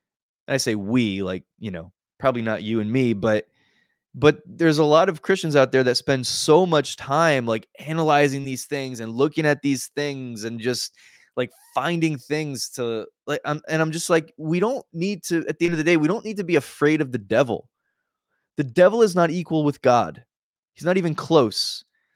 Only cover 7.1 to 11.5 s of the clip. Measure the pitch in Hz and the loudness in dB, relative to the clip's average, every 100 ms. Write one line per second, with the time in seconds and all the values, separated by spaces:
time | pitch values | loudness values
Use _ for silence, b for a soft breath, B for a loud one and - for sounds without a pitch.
7.1 | 143 165 139 117 110 - - 139 160 156 | 0 2 2 0 -4 -6 -16 -8 -2 2
8.1 | 147 147 139 135 127 - 143 131 123 113 | 4 4 0 -8 -10 -8 -8 -8 -8 -6
9.1 | 113 143 147 151 143 143 131 - - 147 | 0 0 2 0 0 0 -2 -4 -6 -6
10.1 | 139 127 117 113 117 117 120 - _ b | -6 -10 -10 -8 -6 -4 -4 -6 _ b
11.1 | b b - 127 | b b -8 -8